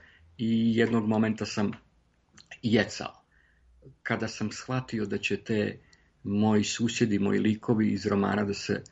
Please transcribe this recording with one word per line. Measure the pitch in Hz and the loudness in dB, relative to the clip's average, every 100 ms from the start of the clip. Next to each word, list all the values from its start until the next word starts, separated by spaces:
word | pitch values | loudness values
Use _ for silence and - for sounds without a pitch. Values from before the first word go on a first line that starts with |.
| - - _ - | -20 -20 _ -6
i | 110 113 113 113 | 0 2 4 4
jednog | 113 117 107 | 4 2 2
momenta | 110 110 107 107 | 2 2 0 -4
sam | - 101 - _ _ _ _ _ - - - | -2 -2 -4 _ _ _ _ _ -20 -20 -8
jecao. | 117 113 95 - - - _ _ _ _ _ _ - - | 2 2 2 -4 -10 -12 _ _ _ _ _ _ -20 -12
Kada | - 110 107 | -4 -4 -4
sam | - 107 | -4 -6
shvatio | - - 127 127 113 104 | -6 -4 -4 -4 -4 -4
da | 101 | -4
će | - 101 | -2 -4
te | - 110 101 101 - - _ _ 101 | -2 -2 -2 -6 -16 -20 _ _ -4
moji | 101 107 107 | 2 4 4
susjedi, | 104 - 117 - 113 101 | 2 0 -2 0 0 2
moji | 101 101 | 0 2
likovi | 101 107 - 110 107 | 2 0 0 2 2
iz | 101 104 | 0 0
romana | 101 98 101 | 0 2 0
da | 101 | -2
se, | 101 - 101 - | -4 -4 -4 -6